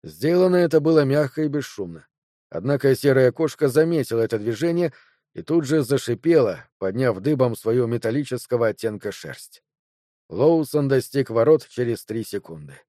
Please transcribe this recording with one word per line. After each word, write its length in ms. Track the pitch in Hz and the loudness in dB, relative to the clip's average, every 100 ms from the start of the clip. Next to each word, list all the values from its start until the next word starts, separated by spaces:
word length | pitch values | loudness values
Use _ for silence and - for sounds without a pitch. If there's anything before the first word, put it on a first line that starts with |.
Сделано 520 | 139 78 143 175 185 180 | -20 -6 0 2 4 4
это 240 | 170 160 | 4 2
было 260 | 147 160 139 | 4 4 4
мягко 380 | 143 143 - | 2 0 -2
и 40 | 156 | -4
бесшумно. 600 | 147 131 - 90 82 _ _ _ _ _ | -4 -6 -10 -12 -12 _ _ _ _ _
Однако 460 | 80 107 143 139 127 | -8 -2 0 2 2
серая 360 | 143 135 127 | 4 4 4
кошка 360 | 120 160 - 151 | 2 -4 0 0
заметила 540 | 123 165 165 127 113 | 2 2 0 -2 -2
это 160 | 113 110 | -2 -2
движение 540 | 107 110 165 170 170 - _ _ _ | -4 -2 -2 0 -2 -4 _ _ _
и 80 | - | -18
тут 240 | 170 165 135 | -2 -2 2
же 180 | 156 | 0
зашипела, 840 | 120 135 - 120 160 165 113 85 - _ | 2 -2 -2 -4 2 4 2 -2 -12 _
подняв 420 | 95 104 131 95 | -6 0 -2 0
дыбом 360 | 113 147 127 110 | -2 0 0 0
свою 320 | 110 123 117 | -2 0 0
металлического 800 | 117 117 127 139 123 - 123 113 | -2 -2 -4 -4 -8 -4 0 0
оттенка 440 | 101 110 104 104 | -2 -6 -6 -10
шерсть. 520 | - 80 - - _ _ _ _ _ _ _ _ | -10 -14 -16 -18 _ _ _ _ _ _ _ _
Лоусон 580 | 85 147 165 147 151 139 | 0 2 2 0 -2 0
достиг 420 | 135 - 139 131 | 0 0 -4 -2
ворот 380 | 113 120 156 - | 0 4 4 2
через 380 | - 120 113 - | -6 -4 -4 -6
три 180 | 110 | -8
секунды. 520 | 110 101 - 80 73 69 | -6 -10 -10 -18 -18 -20